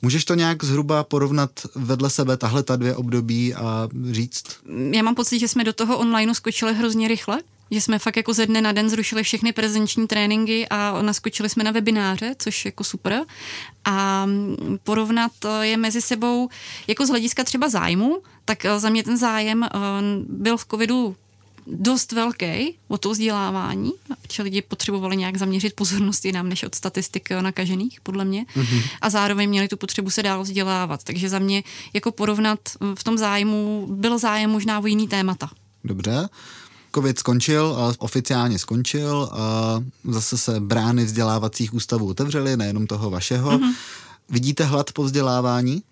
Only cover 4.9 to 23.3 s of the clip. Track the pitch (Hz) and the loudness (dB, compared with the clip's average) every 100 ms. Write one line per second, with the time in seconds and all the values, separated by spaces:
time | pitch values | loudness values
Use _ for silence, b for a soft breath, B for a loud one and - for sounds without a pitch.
4.9 | 214 220 240 247 240 233 247 220 214 226 | 2 2 2 0 0 0 2 0 0 0
5.9 | 254 233 226 220 233 - 220 226 220 233 | 2 2 2 2 0 -2 -2 0 0 0
6.9 | 220 220 226 - 226 339 _ _ 214 208 | 0 0 0 -2 -4 -6 _ _ -2 0
7.9 | 214 226 214 220 220 226 220 220 208 214 | 0 0 -2 0 2 2 4 2 2 2
8.9 | 220 208 220 220 220 233 226 214 214 214 | 2 0 0 0 2 0 2 0 2 2
9.9 | - 220 214 208 214 220 226 226 208 208 | 0 0 2 4 2 2 0 0 0 0
10.9 | 190 208 202 - - 214 220 214 220 214 | 0 0 0 -2 -2 -2 0 0 2 2
11.9 | 220 196 190 226 262 - 208 196 - 208 | 2 2 0 -4 -4 -4 -4 -6 -4 -6
12.9 | 190 - 214 311 B B B B - 185 | -4 -2 -2 -4 B B B B -6 -2
13.9 | 196 196 196 196 202 202 - - 196 - | 0 2 2 2 0 -2 -4 -4 -4 0
14.9 | 214 220 233 233 - 214 214 214 226 226 | 0 2 2 0 -2 -4 0 0 2 0
15.9 | 220 226 240 240 240 247 B B B B | 0 0 0 0 0 -2 B B B B
16.9 | 208 277 247 226 - 254 262 285 214 170 | 0 2 2 0 -2 -2 0 0 2 2
17.9 | 175 233 349 - B - 220 - 208 220 | 2 2 0 -4 B -4 -2 0 0 2
18.9 | 220 214 240 240 220 214 220 233 - 202 | 2 2 2 2 0 0 0 0 -2 -2
19.9 | 196 202 202 - - 208 233 - 214 226 | 0 0 -2 -4 -2 0 0 -2 -2 0
20.9 | 254 240 190 _ _ - - - 170 202 | 2 0 -4 _ _ -20 -20 -12 0 2
21.9 | 254 - 226 233 233 175 165 277 339 _ | 2 0 0 -2 -2 -4 -2 -4 -6 _
22.9 | 202 196 214 220 | -4 -2 0 2